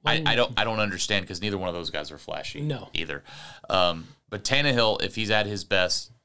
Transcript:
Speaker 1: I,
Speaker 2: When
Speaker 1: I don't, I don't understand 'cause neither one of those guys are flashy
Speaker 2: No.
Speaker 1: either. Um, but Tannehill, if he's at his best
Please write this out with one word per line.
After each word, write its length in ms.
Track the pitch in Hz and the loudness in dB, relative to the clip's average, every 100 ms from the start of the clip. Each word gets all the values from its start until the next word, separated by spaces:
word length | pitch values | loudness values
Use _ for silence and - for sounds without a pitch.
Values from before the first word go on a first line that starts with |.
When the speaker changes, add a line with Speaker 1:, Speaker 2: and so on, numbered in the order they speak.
Speaker 1:
I, 140 | 104 120 | 2 2
Speaker 2:
When 80 | 151 | 4
Speaker 1:
I 60 | 117 | 4
don't, 160 | 120 123 | 2 2
I 60 | |
don't 160 | 110 110 | 0 2
understand 460 | 104 90 - 101 90 | 0 -2 0 0 0
'cause 140 | 87 | -6
neither 160 | 104 98 | -4 -2
one 100 | 92 | -2
of 60 | |
those 160 | 87 82 | -4 -6
guys 200 | 78 76 | -6 -8
are 60 | 76 | -12
flashy 420 | - 76 - - | -10 -8 -8 -6
Speaker 2:
No. 280 | 151 135 95 | -4 -4 -4
Speaker 1:
either. 320 | - 78 71 - - - - - | -6 -4 -8 -10 -18 -18 -20 0
Um, 380 | 95 90 82 80 - _ | 2 4 2 -8 -18 _
but 140 | 104 | -6
Tannehill, 580 | - 139 147 123 113 107 | 0 2 4 4 4 2
if 120 | 98 110 | -2 -4
he's 140 | 107 | 0
at 160 | 107 104 | 2 2
his 180 | 104 | -4
best 460 | 85 95 92 - - - | 0 2 2 0 -4 -18